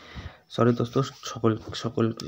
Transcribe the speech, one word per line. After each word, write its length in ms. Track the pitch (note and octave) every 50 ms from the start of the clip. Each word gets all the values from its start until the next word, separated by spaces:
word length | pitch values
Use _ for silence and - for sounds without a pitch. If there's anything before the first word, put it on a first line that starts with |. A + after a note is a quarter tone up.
| - - - - - - - - _ _
Sorry 200 | - - A#2 A#2+ A#2+
দোস্ত, 240 | A#2+ B2+ A#2+ - C3 C3+ - - - -
সকল, 260 | - - A#2+ A2+ A2+ A2 G#2 - - -
সকল 300 | - - A2+ - - A2+ A2 A2 - -